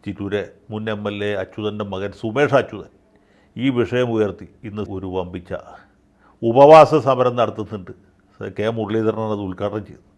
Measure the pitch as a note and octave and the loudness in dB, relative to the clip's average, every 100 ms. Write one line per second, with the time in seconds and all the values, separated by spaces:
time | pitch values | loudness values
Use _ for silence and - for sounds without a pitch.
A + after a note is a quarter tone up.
0 | - F#2 G2+ G2+ F#2+ - _ G#2+ G#2+ G#2+ | -12 -10 -4 -4 -6 -14 _ -10 -6 -6
1 | G#2 G2+ G#2 G2+ F#2+ - G#2+ G#2 G2+ F#2+ | -6 -6 -6 -4 -8 -6 -6 -6 -8 -8
2 | G2+ G2 A2+ A2+ C#3+ C3+ - G#2 - _ | -8 -8 -6 -2 2 2 0 -10 -16 _
3 | _ _ _ _ _ - C3 A#2+ A2+ B2 | _ _ _ _ _ -4 -2 0 -2 0
4 | B2+ A2+ G#2 F#2+ F2+ _ A2 G#2 G2+ F#2+ | -2 0 -2 -4 -16 _ -14 -10 -8 -8
5 | F#2+ F#2 F2+ F#2 F2+ F#2+ - - - _ | -6 -6 -6 -10 -12 -14 -14 -20 -20 _
6 | _ _ _ _ A#2 A#2+ C#3+ D#3 D3+ D3+ | _ _ _ _ 0 6 10 10 10 6
7 | B2 B2+ B2 A#2+ A2 G#2+ G2+ G#2+ F2+ F#2 | 2 2 2 2 -2 -2 -10 -10 -14 -20
8 | _ _ _ _ G#2 - G#2+ A2+ G#2 A2 | _ _ _ _ -12 -4 -4 -2 -4 -2
9 | A2 G#2+ A2 G#2 G2 F2+ G2+ G#2+ G#2 - | -2 -2 -4 -4 -6 -6 -6 -6 -12 -20
10 | _ | _